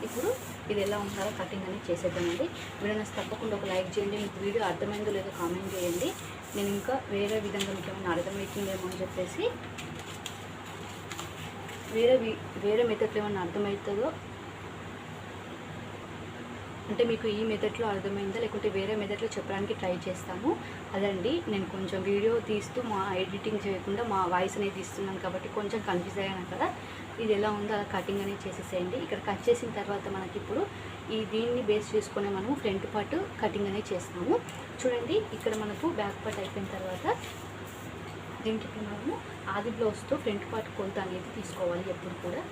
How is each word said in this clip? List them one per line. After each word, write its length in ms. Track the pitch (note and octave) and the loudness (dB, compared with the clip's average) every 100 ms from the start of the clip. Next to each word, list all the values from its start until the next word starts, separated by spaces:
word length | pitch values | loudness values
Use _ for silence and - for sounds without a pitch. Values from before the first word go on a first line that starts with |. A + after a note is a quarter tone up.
| - | -4
ఇప్పుడు 240 | - G4 C5+ - - - | 0 2 2 -2 -8 0
ఇది 100 | G#3 | 2
ఎలా 120 | G3 G#3 | 2 2
ఉండాలో 260 | G3+ G3 G#3+ - | 0 0 -2 0
కటింగ్ 260 | F3+ G3+ F#3 | -4 -2 -4
అనేది 180 | G3+ - | -4 0
చేసేద్దామండి. 580 | E3 F#3 F3+ F3 F3+ E4+ - - - | 2 2 2 2 2 0 -2 -8 -2
వీడియో 160 | G3+ G#3+ | 0 2
నచ్చితే 180 | G#3 - | 0 -2
తప్పకుండా 360 | F#3+ G#3+ A3 G3+ | -4 -2 0 0
ఒక 80 | G3 | 2
లైక్ 180 | F#3 F#3 G#3 | 2 2 2
చేయండి. 200 | G3+ G#3 | 2 0
మీకు 140 | G3+ F3 G3 | -2 0 2
వీడియో 160 | A3+ G3 | 4 2
అర్థమైందో 400 | E3 G3+ G#3 G#3 G3 | 2 0 0 2 0
లేదో 140 | G3 D#3 | -2 -2
కామెంట్ 320 | E3+ F3+ G3 | 0 0 -2
చేయండి. 340 | F#3 F3 F3 D4+ - - - - G3+ | 0 2 2 2 0 -8 -8 -6 0
నేను 140 | G3+ G3+ | 2 2
ఇంకా 180 | G3 C4 - | 2 0 0
వేరే 240 | G3 G3+ A3 G3+ | 2 2 2 0
విధంగా 240 | G3 G3 G3 | 0 0 -2
మీకు 120 | F3 | -4
ఏమైనా 180 | F#3+ F#3+ | -4 0
అర్థమవుతుందేమో 680 | E3+ F#3 G3 G3 G#3 G3 F#3+ F3+ | 2 2 -2 -4 -2 -2 -2 -2
అని 100 | F#3 | -2
చెప్పేసి, 420 | F#3 - F3+ - A4+ - - - - - - - - - - - - - - - - - - - - - - - - | -4 -2 -2 0 0 0 -8 -8 -8 -8 -8 -8 -8 -8 -10 -10 -10 -10 -10 -10 -8 -8 -8 -8 -8 -8 -8 -10 -2
వేరే 200 | A3 A#3+ B3+ | 6 8 8
వి-, 180 | A3+ G#3+ - F3+ | 6 -2 -6 0
వేరే 180 | G3+ G#3+ A#3+ | 2 6 4
మెథడ్లో 300 | G#3 G#3+ G#3+ | 4 2 2
ఏమైనా 180 | G#3 G3+ F3 | 0 0 0
అర్థమవుతుందో, 600 | G3+ G3+ G3+ - G3+ C4+ - - - - - - - - - - - - - - - - - - - - - - - - - - - - | 0 0 0 0 2 2 0 -10 -10 -10 -10 -10 -8 -8 -8 -10 -10 -8 -10 -8 -10 -8 -8 -8 -8 -8 -8 -8 -8 -8 -8 -8 -8 -4
అంటే 140 | G#3+ A#3 | 2 4
మీకు 160 | A3 A3+ G#3 | 4 2 2
ఈ 20 | A3+ | 2
మెథడ్లో 340 | G#3 G#3+ G#3+ A3+ | 2 0 0 0
అర్థమైందా 480 | G3 G3 G3 G3 A3+ | 0 0 0 0 0
లేకుంటే 240 | A3+ G#3 G#3 F#3+ | 0 0 0 2
వేరే 160 | G3 G#3+ | 0 0
మెథడ్లో 260 | G3+ G#3 A3+ - | 0 0 -2 -2
చెప్పడానికి 380 | - G3 G3+ A3 | -2 -2 0 0
ట్రై 140 | F#3 F3+ - | 0 0 -2
చేస్తాను. 420 | F3+ - F#3 B3 G#4+ - - - G3 | -4 -4 0 2 2 -2 -8 -4 2
అదండి, 360 | G3+ F#3+ G3 E4+ - | 2 4 4 2 2
నేను 140 | G3+ F3 | 0 0
కొంచెం 260 | F#3+ F#3 F#3+ F#3 | -2 -2 0 4
వీడియో 240 | G3+ A3 A#3 G#3+ | 4 6 4 4
తీస్తూ 300 | G#3+ - B3 A#3 | 0 0 -2 0
మా 80 | G3+ G3 F3+ | 0 2 2
ఎడిటింగ్ 420 | F#3 G3 A3 G#3+ G3+ | 0 0 0 0 0
చేయకుండా 360 | F#3 - G3+ A#3 | 0 0 0 2
మా 80 | G3 F3+ | 4 6
వాయిస్ 240 | F3+ F#3+ - | 4 4 2
అనేది 180 | G3+ F#3+ | 0 0
తీస్తున్నాను 400 | F#3 - G3 F#3+ | -6 -4 -2 -2
కాబట్టి 240 | F#3 F#3 - - | -2 -2 -2 -2
కొంచెం 220 | G#3 A3 G#3 | 0 0 2
కన్ఫ్యూజ్ 320 | F3+ F#3+ G3+ | 0 2 -2
అయ్యాను 220 | G3 F#3+ F3 | -2 -2 -4
కదా. 160 | F#3 F4 - - - - - | 0 0 0 -8 -10 -8 -2
ఇది 100 | A3+ G3+ | 4 6
ఎలా 140 | G#3+ G#3 | 4 2
ఉందో 140 | G#3 | 0
అలా 120 | G#3+ G3+ | 0 0
కటింగ్ 280 | F#3+ F3+ G3+ | -2 0 0
అనేది 180 | G3 G3 G3 | 0 -2 -4
చేసేసేయండి. 500 | F3+ F3+ F#3 F3+ B3+ | -6 -2 0 0 0
ఇక్కడ 160 | E4+ G3 - | -2 -2 0
కట్ 140 | G3+ - | 2 6
చేసిన 240 | A#3+ A#3 G#3 | 6 4 -2
తర్వాత 280 | G3+ G3+ G3 F#3+ | 0 -2 0 -2
మనకి 200 | F#3 G3+ | -2 -4
ఇప్పుడు 220 | - A#3 G4+ - - - - | 0 2 2 -2 -8 -8 -2
ఈ 40 | A3 G#3 | -2 2
దీన్ని 300 | A3 A#3+ B3 G#3 | 2 2 2 4
బేస్ 200 | G#3 G#3 | 4 4
చేసుకునే 360 | G#3+ G3+ - G3+ G3 | 2 2 0 0 0
మనము 180 | G#3 C#4+ | 0 2
ఫ్రంట్ 240 | G#3+ F#3+ - | 2 2 0
పార్ట్ 200 | G#3+ G3+ D#4+ G4 - | -2 0 0 0 0
కటింగ్ 260 | G#3+ G#3 G3+ | 0 2 0
అనేది 180 | G3 G#3+ | 0 0
చేస్తాము. 420 | F3+ - F3 F#3+ A4 - - - - | -2 -2 -2 4 4 2 -8 -10 0
చూడండి, 360 | B3+ A#3+ A#3+ G4+ - G#3+ | 2 2 4 2 2 0
ఇక్కడ 160 | A3+ G#3+ | 0 0
మనకు 240 | G#3+ G3 D#4+ A3 | -2 0 0 2
బ్యాక్ 180 | G3+ G3+ | -2 -2
పార్ట్ 160 | G#3+ G3+ | -4 -2
అయిపోయిన 260 | F#3 G3+ G3 | -4 -4 -4
తర్వాత 300 | F#3+ F#3 F3+ D#4+ A#4+ - - - - - - - - - - - - | -4 -4 -2 2 0 0 -8 -10 -10 -10 -10 -10 -8 -8 -8 -8 -4
దీనికి 220 | A3 A3 - | 0 0 -2
ఇప్పుడు 160 | A3 G#3 | -6 -4
మనము 260 | G#3 B3+ A4 - - - | -2 -2 -4 -6 -8 -2
ఆది 160 | G3+ A3 A3+ | -2 -2 2
బ్లౌజ్తో 380 | A3+ G3+ - C#4+ | 2 2 0 0
ఫ్రంట్ 220 | - G3+ - | 2 0 -2
పార్ట్ 180 | A3 A3 - | -2 -2 -4
కొలత 200 | G3 G3 | -2 -2
అనేది 260 | F#3+ F#3 - A3+ | -2 -4 -4 -6
తీసుకోవాలి 460 | G3 - F3+ F3 F#3+ | -6 0 0 2 -2
ఎప్పుడు 220 | E3 F#3 F3 | -4 -4 -4
కూడా. 180 | F3+ B3+ E4+ | -2 -2 -4